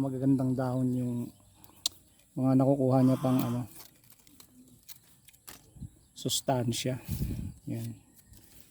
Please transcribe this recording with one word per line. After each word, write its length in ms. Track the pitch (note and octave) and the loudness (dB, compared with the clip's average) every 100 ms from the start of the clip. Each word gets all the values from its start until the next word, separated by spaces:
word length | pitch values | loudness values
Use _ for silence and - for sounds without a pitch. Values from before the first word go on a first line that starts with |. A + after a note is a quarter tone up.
magagandang 480 | C3+ C3 C3+ C3+ C3 | -2 0 2 2 2
dahon, 400 | B2+ B2+ B2+ B2+ | 0 0 0 0
yung 240 | B2+ B2 A#2+ - - - _ - - - - _ _ _ - | 0 -2 -4 -6 -12 -20 _ -20 -10 -10 -10 _ _ _ -2
mga 160 | C3 C3 | 2 4
nakukuha 400 | C3+ C#3 C3 C3 | 4 4 4 6
niya 160 | C3 C3 | 4 4
pang 160 | C3+ B2+ | 2 0
ano, 240 | B2 A#2+ A#2+ - - _ _ - - - - - B3+ B3 - - _ - - _ - - - - - - _ | 0 -4 -6 -12 -20 _ _ -20 -20 -20 -20 -20 -20 -20 -20 -20 _ -20 -20 _ -20 -20 -20 -18 -18 -18 _
sustansya. 880 | - C3 - - C3 A#2+ A2+ B2+ B2+ - - - - - - | -10 -4 -2 0 0 0 0 -2 -4 -6 -6 -4 -6 -8 -12
Yan. 320 | - A#2 A2+ A2 _ - _ - - - - | -10 -8 -8 -12 _ -20 _ -20 -20 -20 -20